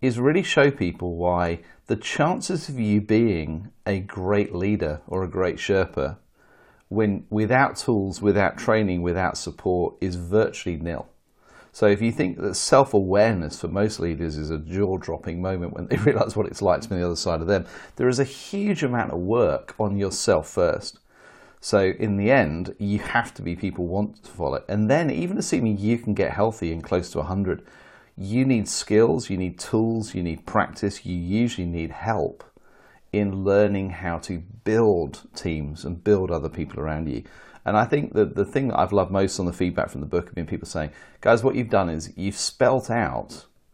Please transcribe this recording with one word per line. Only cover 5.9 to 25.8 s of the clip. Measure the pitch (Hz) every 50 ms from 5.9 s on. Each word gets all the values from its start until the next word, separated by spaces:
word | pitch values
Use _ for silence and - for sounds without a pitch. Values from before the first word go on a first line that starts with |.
| - - 69 69 - - _ _ _ _ _ _ _ _ - _ _ _ _ -
when | - 104 113 107 98 95 - -
without | 107 107 107 101 127 131 135 - -
tools, | - - - 120 104 98 98 90 - 98
without | 104 95 101 98 92 -
training, | - - - 113 110 107 98 90 87 85
without | 87 87 90 92 90 -
support, | - - - 78 - - 92 92 90 87 82 - -
is | - 95 90
virtually | 87 87 85 92 107 113 - - - - - 87
nil. | 78 73 85 82 - - - _ _ _ _ _ _ _ _ - - - _ -
So | - -
if | 104 101 101 113
you | 113
think | 107 - - 92 90 -
that | - 101 90
self-awareness | - - - - 131 139 - - 104 98 92 92 101 104 113 110 92 82 73 - -
for | - 90
most | 87 98 104 107 104 -
leaders | 87 85 82 76 85 82 76
is | 76 76 76
a | 80 78
jaw-dropping | 78 80 87 95 101 92 95 92 - - 82 76 - 87 82 87
moment | 90 92 95 90 87 82 -
when | - 90
they | 87 -
<laughs> | - - 147
realize | 123 107 - - -
what | 107 110
it's | - - - 98
like | 95 87 73
to | - -
be | 98
on | 90
the | 87
other | 87 85
side | 80 - 95 85 80
of | 82
them, | 82 101 95 - - - - - - -
there | - 123 123
is | 127 123
a | 139
huge | 131 - - - - - 202 202 208 202 - 156
amount | 131 120 120 107 - -
of | 87
work | 87 92 110 120 117 87 71 - - - - -
on | 113 101 98
yourself | 101 98 95 - - - - 98 80 78 -
first. | - - 90 85 76 - - - - - _ _ _ _ - - - - - - - _
So | - - - 101 98 92 92 -
in | - 110 101
the | 98 101 110
end, | 131 139 107 76 76 82 92 - - -
you | 104 101 101 101
have | - - - 120 110 - -
to | - -
be | 87 87
people | 85 - 95 87 - 90
want | 87 87 98 104 104 - - -
to | -
follow. | - - 90 69 67 - - -
And | 95 107 107 107
then | 131 156 170 147
even | 131 - - - 95 110
assuming | - - - 139 110 113 107
you | 98